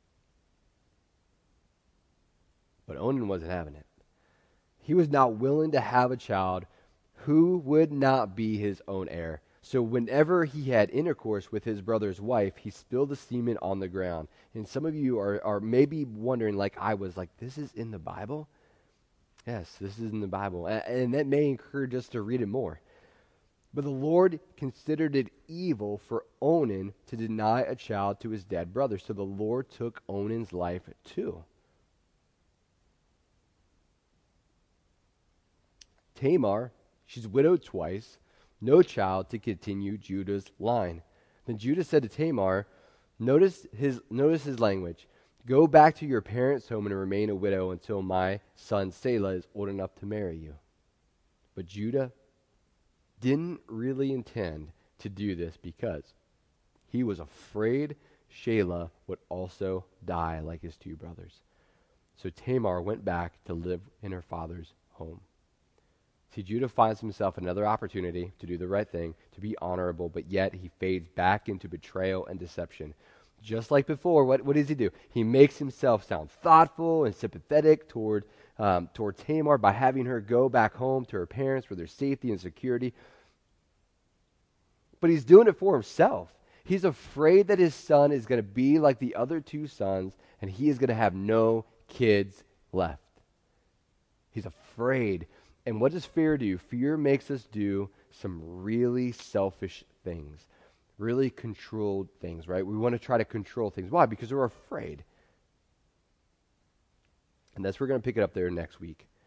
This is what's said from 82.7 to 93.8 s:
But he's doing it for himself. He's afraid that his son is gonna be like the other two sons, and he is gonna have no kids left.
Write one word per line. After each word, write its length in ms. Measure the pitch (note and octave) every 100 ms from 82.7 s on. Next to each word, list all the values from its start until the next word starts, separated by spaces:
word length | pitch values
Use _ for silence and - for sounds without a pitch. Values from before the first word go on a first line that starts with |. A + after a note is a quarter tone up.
| A#2+ B2+ - - _ _ _ _ _ _ _ _ _ _ _ _ _ _ _ _ _ _ _
But 80 | E3+
he's 160 | E3 A#2+
doing 240 | F#3 A3+
it 80 | E3+
for 160 | F#3+
himself. 580 | D3 C3+ - F#3+ - F2+ _ _ _
He's 220 | - F#3+ F3
afraid 640 | C#3+ - - D#3+ F#3 G3
that 120 | G3+
his 160 | F3 C#3+
son 380 | - D3 C#3+
is 120 | C#3+ A2+
gonna 160 | B2
be 380 | G2+ G#2 C3 D#3
like 200 | D3+ B2
the 160 | B2 -
other 260 | B2 D#3+
two 260 | D3 D3+ D3+
sons, 480 | - G2 F#2+ F#2+ - _ _
and 80 | F#2+
he 200 | F#2+ D3
is 80 | C3
gonna 160 | B2+
have 200 | A2+ G#2+
no 520 | F#2 G2+ A2+ A2+ A2+ A2 _ _
kids 560 | - A#2+ G#2 G2 F#2+ _ _ _
left. 300 | F#2 E2+ D#2 _ _ _ _ _ _ _ _